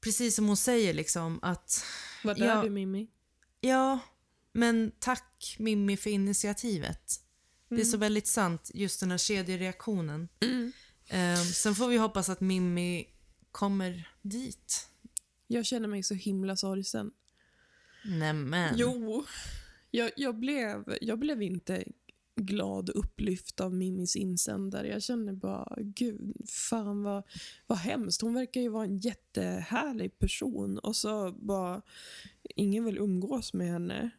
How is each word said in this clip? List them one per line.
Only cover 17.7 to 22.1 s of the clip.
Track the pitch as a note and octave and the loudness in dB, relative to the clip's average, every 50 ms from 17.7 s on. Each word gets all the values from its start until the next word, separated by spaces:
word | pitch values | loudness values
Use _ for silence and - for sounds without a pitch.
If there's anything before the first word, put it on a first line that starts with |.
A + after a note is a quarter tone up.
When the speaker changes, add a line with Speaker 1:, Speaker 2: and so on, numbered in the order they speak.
| _ _ _ _ - - - | _ _ _ _ -20 -14 -6
Speaker 1:
Nämen. | G#3+ F3+ D#3+ D#3 D#3 D3+ D#3 C#3+ C3 D#3 F3 F3 D#3 A#3 | -4 -2 0 2 2 0 0 0 0 2 2 2 2 4
Speaker 2:
Jo. | A3+ A#3+ B3 B3+ B3 A3+ A3 A3 A3+ D4 - - - - - - - - - - - _ _ | 4 2 2 2 0 -2 -2 -2 -2 -4 -4 -10 -12 -10 -10 -10 -12 -12 -14 -20 -20 _ _
Jag, | - A#3 A#3 A#3 - | -2 0 0 0 -2
jag | - C#4 C4 A3+ A3 | -2 -2 -2 -2 -2
blev, | A#3+ C4 D4 C#4 A#3+ G#3+ G#3 G#3 G3+ - - - | -2 0 0 0 0 -2 -4 -6 -6 -6 -6 -4
jag | - A3+ A3 A3 | -2 -2 -2 0
blev | C4+ D4+ D4+ A#3 | 0 -2 0 0
inte | G#3 F3+ F#3 F3 - - F#3 F#3 - - - _ _ - | -2 -2 -2 -4 -2 -4 -4 -4 -4 -8 -12 _ _ -20